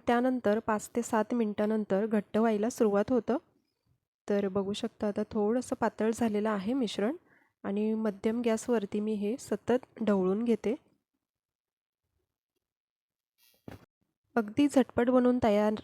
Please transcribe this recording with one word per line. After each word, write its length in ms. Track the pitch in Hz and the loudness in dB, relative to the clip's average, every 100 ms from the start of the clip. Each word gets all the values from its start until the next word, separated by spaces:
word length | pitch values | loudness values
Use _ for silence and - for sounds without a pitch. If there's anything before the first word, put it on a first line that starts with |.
| - | 0
त्यानंतर 520 | 240 254 254 208 214 | 2 2 0 0 0
पाच 300 | 226 208 - - | 0 -4 -4 -6
ते 60 | |
सात 320 | 233 220 214 | -2 0 0
मिनिटानंतर 720 | 240 214 208 214 220 208 190 220 | 0 -2 0 0 0 0 0 0
घट्ट 320 | 214 - 214 | -2 0 0
व्हायला 320 | 226 208 220 | 2 2 -2
सुरुवात 420 | - 220 202 214 | 0 2 2 2
होतं. 260 | 254 - 262 - _ _ _ _ _ _ _ - | 0 0 -2 -6 _ _ _ _ _ _ _ -2
तर 180 | 202 202 | -2 0
बघू 260 | 190 190 | -2 -4
शकता 340 | 208 233 - 214 | -4 -8 -4 -4
आता 140 | 202 214 | -4 -4
थोडंसं 440 | 220 208 247 247 254 | 0 0 0 -2 -2
पातळ 360 | 226 - 220 226 | -2 0 -2 0
झालेलं 340 | 233 208 214 | 0 0 -2
आहे 240 | 208 190 | -2 -2
मिश्रण 420 | 277 226 - 208 339 _ _ _ _ | -2 -2 -2 -2 -4 _ _ _ _
आणि 300 | 196 202 214 | -6 -2 -2
मध्यम 480 | 220 220 202 226 233 233 | 0 -2 -2 -2 -2 0
गॅसवरती 540 | 220 - 233 196 208 | -2 0 -2 0 -4
मी 140 | 214 | -2
हे 220 | 214 202 254 | -2 -2 -4
सतत 640 | - 214 - 247 - - | -4 -4 0 -2 -2 -6
ढवळून 400 | 214 196 185 202 | 0 2 2 0
घेते. 320 | 233 220 202 269 _ _ _ _ _ _ _ _ _ _ _ _ _ _ _ _ _ _ _ _ _ _ _ _ _ _ _ _ - - _ _ _ _ _ 240 | 0 0 0 -4 _ _ _ _ _ _ _ _ _ _ _ _ _ _ _ _ _ _ _ _ _ _ _ _ _ _ _ _ -20 -20 _ _ _ _ _ -4
अगदी 320 | 208 220 285 | -2 2 2
झटपट 420 | 277 240 - 240 | 4 2 2 2
बनवून 300 | 254 247 247 | 4 4 2
तयार, 300 | 233 208 214 214 | 2 4 2 0